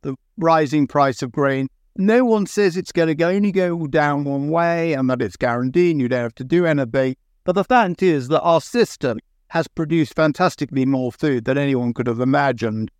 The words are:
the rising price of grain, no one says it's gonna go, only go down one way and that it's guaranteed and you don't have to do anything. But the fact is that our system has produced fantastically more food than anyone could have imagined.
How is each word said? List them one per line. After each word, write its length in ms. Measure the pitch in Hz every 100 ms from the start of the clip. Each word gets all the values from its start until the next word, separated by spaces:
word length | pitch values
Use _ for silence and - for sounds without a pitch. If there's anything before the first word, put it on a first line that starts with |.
the 140 | 143 135 _ -
rising 500 | 165 160 151 151 143
price 360 | 147 139 123
of 80 | 131
grain, 380 | 131 139 135 135 _ _ -
no 280 | 196 233
one 220 | 247 220 190
says 300 | - 202 175
it's 160 | -
gonna 220 | - 165
go, 140 | 151 165
only 240 | 196 208
go 340 | 185 180 170 156
down 380 | 151 147 143
one 260 | 143 139 143
way 420 | 165 170 170 165
and 140 | 139 131
that 140 | 127
it's 140 | 110 -
guaranteed 560 | 123 120 127 170 180
and 80 | 156
you 80 | 123
don't 140 | 123
have 120 | 120
to 100 | -
do 220 | 131 170 170
anything. 500 | 147 123 135 131 131 _ _
But 100 | -
the 100 | 226
fact 380 | 285 254 196 170
is 260 | 190 151 123
that 140 | 156
our 180 | - 214
system 580 | - 240 220 - 135 110 _ _ _
has 200 | 165 160
produced 460 | - 156 165 147
fantastically 720 | - 156 143 180 - 143 135
more 280 | 131 135 127
food 320 | - 156 127
than 120 | 113 135
anyone 380 | 139 127 120
could 140 | 117 123
have 120 | 117
imagined. 680 | 127 143 139 123 117 110 110